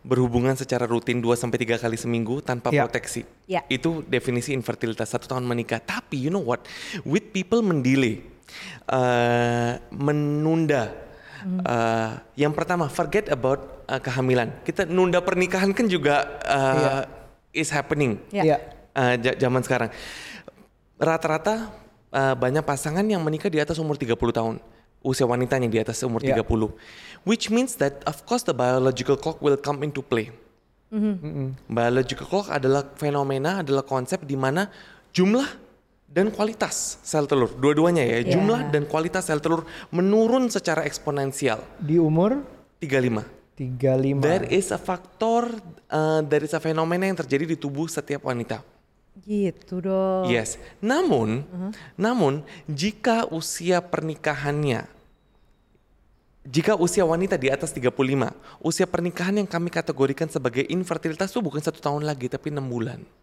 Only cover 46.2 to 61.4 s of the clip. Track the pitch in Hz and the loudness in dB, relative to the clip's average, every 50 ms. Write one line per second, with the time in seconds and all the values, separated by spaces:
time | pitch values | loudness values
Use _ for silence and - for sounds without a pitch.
46.2 | 156 143 151 151 147 151 170 160 - 160 160 156 160 165 170 180 190 196 190 160 | 2 2 2 0 2 0 -4 -2 -2 -2 0 0 0 0 0 0 0 0 -2 -2
47.2 | 160 127 135 139 156 160 165 151 - 143 139 139 160 165 - - 143 - 143 139 | -2 0 0 0 2 0 -2 -2 -2 -6 -4 -4 -4 -4 -4 -8 -6 -4 -6 -6
48.2 | - 135 127 120 117 - 113 110 - - _ _ _ _ _ _ _ _ _ 196 | -2 -4 -4 -4 -4 -6 -6 -10 -10 -16 _ _ _ _ _ _ _ _ _ -20
49.2 | 185 208 208 202 202 185 160 - - - 185 180 175 190 190 190 190 190 190 185 | -8 -4 -2 0 0 0 -2 -6 -12 -10 -10 -6 -4 -2 0 0 2 2 0 0
50.2 | 185 185 240 233 220 214 - - - - - _ - 214 254 311 381 339 196 131 | 0 2 0 0 0 -2 -8 -12 -14 -20 -16 _ -2 0 2 2 4 4 4 2
51.2 | 113 107 110 123 147 - 185 180 185 196 214 - - - - - 185 220 247 254 | 2 2 -2 -2 -4 -8 -8 -8 -8 -8 -8 -10 -16 -20 -6 -2 0 0 2 4
52.2 | 180 139 135 151 151 - - - - - 151 139 156 208 214 - - 254 226 226 | 2 2 2 0 -4 -10 -18 -18 -10 -10 -6 -2 -2 -4 -4 -2 0 2 2 2
53.2 | 226 - - 160 160 - - - 170 175 180 175 175 180 - - 156 160 156 - | 2 -2 -4 -6 -6 -6 -8 -4 0 2 2 2 2 -2 -4 -4 -4 -4 -6 -4
54.2 | - 156 147 139 139 147 143 147 151 143 120 110 - - - - _ _ _ _ | -2 -2 -2 -2 -2 -2 0 0 0 0 0 -2 -4 -8 -16 -20 _ _ _ _
55.2 | _ _ _ _ _ _ _ _ _ _ _ _ _ _ _ _ _ _ _ _ | _ _ _ _ _ _ _ _ _ _ _ _ _ _ _ _ _ _ _ _
56.2 | _ _ _ _ - 139 127 151 165 - 214 185 170 175 - 208 190 160 165 170 | _ _ _ _ -20 -2 -2 0 2 2 2 4 2 2 2 2 2 2 2 2
57.2 | 185 196 196 165 127 135 135 135 - 160 - - 123 123 - - 135 127 139 139 | 2 0 0 0 2 0 0 0 -4 -6 -6 0 0 0 2 2 0 2 2 2
58.2 | 123 - - - - - - - - 156 165 - 190 175 - 175 170 180 170 - | 0 -2 -4 -10 -20 -20 -20 -6 -4 -4 0 0 0 0 0 -2 -2 -2 -4 -2
59.2 | 175 185 196 208 202 190 - 170 170 175 - 170 165 - 156 131 135 131 139 - | -2 0 0 0 -2 -2 -2 -4 -4 -2 -2 -4 -4 -4 0 0 2 0 2 -2
60.2 | 165 156 - 160 131 127 113 127 135 - - 180 185 175 175 160 - 165 160 151 | -4 -4 -4 -4 -4 -2 -2 -2 -2 -2 -2 -4 -2 -2 -4 -4 -4 -6 -4 -2
61.2 | 190 190 - 247 | -4 -2 -2 -2